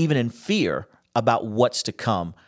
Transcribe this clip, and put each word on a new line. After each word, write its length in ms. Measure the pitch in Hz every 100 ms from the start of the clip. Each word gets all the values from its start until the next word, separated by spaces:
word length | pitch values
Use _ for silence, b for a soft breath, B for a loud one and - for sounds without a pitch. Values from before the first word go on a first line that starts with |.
even 160 | 165 143
in 140 | 117
fear 560 | - - 208 101 67 - b b 117
about 320 | 113 117 113
what's 340 | 107 123 -
to 80 | -
come. 420 | - 117 98 85 -